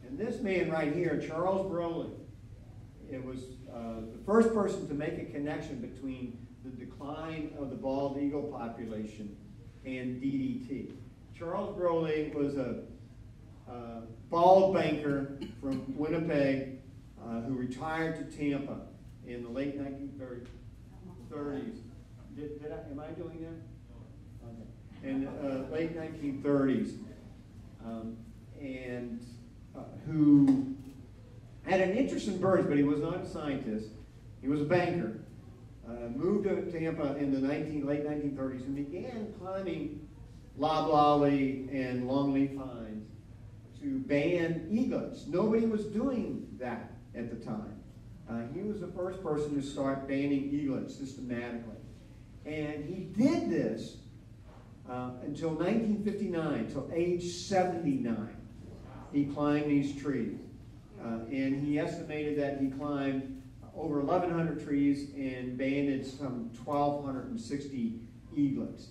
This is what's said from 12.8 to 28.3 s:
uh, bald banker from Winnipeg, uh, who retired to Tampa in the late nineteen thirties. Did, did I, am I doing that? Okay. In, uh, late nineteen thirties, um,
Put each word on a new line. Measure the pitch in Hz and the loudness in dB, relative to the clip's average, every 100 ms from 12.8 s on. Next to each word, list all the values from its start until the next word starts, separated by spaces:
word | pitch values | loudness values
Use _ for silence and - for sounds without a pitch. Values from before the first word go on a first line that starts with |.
| - - - - - - - - - | -8 -14 -16 -16 -18 -18 -18 -18 -14
uh, | 123 117 117 117 - - | -10 -10 -10 -10 -14 0
bald | 165 175 190 190 | 8 12 12 10
banker | 175 156 147 147 139 135 - - - | 6 4 2 2 0 0 -6 -8 -6
from | 139 131 - - | -2 -2 -4 -2
Winnipeg, | 156 170 156 147 139 131 - - - - - - | 0 2 2 4 4 4 -2 -10 -14 -18 -18 -14
uh, | 113 117 | -6 -4
who | 123 | -2
retired | 127 127 - 160 160 160 147 | -2 -2 -4 -2 0 0 0
to | 139 - | -6 -2
Tampa | 147 139 - 110 - - - - 123 | 0 0 -2 -6 -10 -14 -16 -16 -10
in | 120 | -8
the | 120 | -6
late | 127 143 143 | -2 -2 -2
nineteen | 139 139 139 - 131 120 - - - - - - - - - | -6 -6 -8 -10 -10 -10 -12 -14 -16 -16 -18 -16 -16 -14 -12
thirties. | 147 143 135 120 - - - - - - 143 | -6 -4 -4 -6 -10 -14 -16 -18 -18 -14 -10
Did, | 147 147 | -8 -8
did | 147 | -8
I, | 160 143 | -8 -8
am | 143 | -8
I | 156 | -8
doing | 170 165 160 | -8 -8 -8
that? | 160 165 - - - - - - - - - | -10 -10 -12 -16 -16 -16 -16 -16 -16 -14 -14
Okay. | - - - - - - | -12 -14 -14 -16 -12 -4
In, | 135 135 | -2 -2
uh, | - 139 131 - | -4 -2 -2 -2
late | 156 165 165 | -2 -2 -2
nineteen | 160 156 143 127 | -6 -4 -4 0
thirties, | 143 143 135 113 104 - - - - - - - - - 113 | 4 6 6 4 2 -4 -12 -14 -16 -16 -16 -16 -16 -12 -8
um, | 113 113 113 - | -6 -6 -8 -12